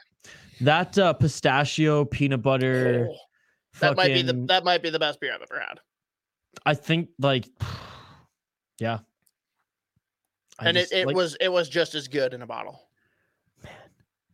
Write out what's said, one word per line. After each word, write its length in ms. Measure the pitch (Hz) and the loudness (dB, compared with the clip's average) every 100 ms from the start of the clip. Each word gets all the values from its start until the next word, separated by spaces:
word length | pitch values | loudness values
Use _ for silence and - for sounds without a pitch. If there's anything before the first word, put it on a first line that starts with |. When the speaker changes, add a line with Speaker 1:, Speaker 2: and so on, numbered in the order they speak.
| _ _ - - - - | _ _ -20 -20 -18 -2
Speaker 1:
that, 360 | 127 160 180 196 | 2 4 2 2
uh, 140 | 180 | 4
pistachio 920 | 143 156 - 151 135 143 - 156 147 | 4 0 2 2 2 2 2 2 2
peanut 380 | 143 - 143 131 | 0 0 0 0
butter 640 | 135 135 131 127 127 120 120 | 2 2 2 2 2 2 0
Speaker 2:
Oh, 80 | - - _ _ _ _ - | -6 -18 _ _ _ _ 0
that 180 | 151 143 | 0 4
might 120 | 185 | 2
be 100 | 156 | 2
the, 100 | 127 | 0
Speaker 1:
fucking 140 | 127 127 | -2 0
Speaker 2:
that 180 | 185 | 0
might 180 | 180 175 | 2 0
be 80 | 170 | 0
the 80 | 156 | -2
best 220 | 151 147 | -4 -4
beer 120 | 131 | -8
I've 100 | 107 | -8
ever 180 | - 139 | -10 -10
had. 180 | - - _ _ _ _ _ _ _ - 147 | -10 -14 _ _ _ _ _ _ _ -4 -2
Speaker 1:
I 80 | |
think, 360 | 147 - 165 170 - | 0 0 -2 -2 -2
like, 280 | 139 131 - - | 0 0 -4 -10
<sighs> 1200 | - - - - - - _ _ _ _ _ - | -12 -12 -16 -20 -20 -20 _ _ _ _ _ -8
yeah. 180 | 113 110 - _ _ _ _ _ _ _ _ _ _ _ _ _ _ - | -6 -6 -10 _ _ _ _ _ _ _ _ _ _ _ _ _ _ -6
I 80 | 170 | 0
Speaker 2:
And 60 | 180 | 0
it, 40 | |
Speaker 1:
just, 120 | 180 | 0
Speaker 2:
it 140 | 190 139 | 0 0
Speaker 1:
like 80 | |
Speaker 2:
was, 220 | 180 170 143 | 0 -2 -2
it 120 | 185 | 0
was 160 | 180 156 | 0 0
just 260 | 160 156 | -2 -2
as 140 | 156 131 | -4 -6
good 260 | 139 127 | -2 -2
in 80 | 127 | -4
a 40 | 117 | -12
bottle. 340 | 113 101 - _ _ _ _ _ _ _ _ | -12 -12 -16 _ _ _ _ _ _ _ _
Speaker 1:
Man, 100 | - - - _ _ _ _ | -20 -20 -20 _ _ _ _